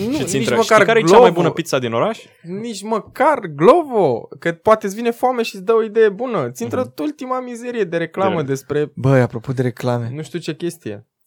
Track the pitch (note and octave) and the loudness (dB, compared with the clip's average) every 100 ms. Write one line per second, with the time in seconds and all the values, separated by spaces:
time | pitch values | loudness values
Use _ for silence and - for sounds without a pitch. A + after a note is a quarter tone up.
0 | G#3+ D4+ - - A3+ A#3 A3 G#3+ G3 A3+ | -4 -4 -2 -2 0 0 4 4 4 4
1 | E3 G#3+ A#3 E3+ E3 - - C3+ A#2+ A#2 | 6 8 8 4 -2 -2 -4 -2 -2 -2
2 | F#3+ A3 - _ E3 G3 A#3 F#3+ G#3+ A3 | -2 -4 -14 _ -12 -10 -10 -10 -6 -6
3 | - - D4 C4+ F3+ C#3+ F#3+ F4 D4 A3+ | -6 0 2 2 -4 2 6 6 4 0
4 | D3 A#2 - C#3 E3+ E3 G#3+ A3 G3+ G#3 | 2 0 -6 -6 -6 0 2 2 0 -4
5 | A#3 A#3 B3+ B3 A3+ G3 F#3 A3+ A3 A3 | -4 -2 -2 -2 -4 -6 0 0 2 2
6 | A3 F#3+ B3+ G3 A#2+ B2+ A#3 B3+ F3 - | 2 2 -4 -4 -4 -6 -6 -4 -6 -6
7 | D4+ D4 B3+ B3+ B3 A#3 B3 A#3 F3+ E3+ | -8 -6 -6 -6 -8 -10 -8 -4 -2 -4
8 | E3 F#3 F#3+ E3 C#3 C3+ - D3 D3 - | -4 -2 -2 -2 -4 -6 -4 -4 -4 -2
9 | C3 C3 A#2 A#2 C#3 B2+ B2 - B2 A#2+ | 2 4 2 -2 -6 -4 -4 -2 -4 -4
10 | A#2 D3 D#3 E3+ E3 D3+ E3+ E3+ A2 G#2 | -6 -10 -10 -10 -8 -8 -8 -8 -14 -14
11 | - _ | -18 _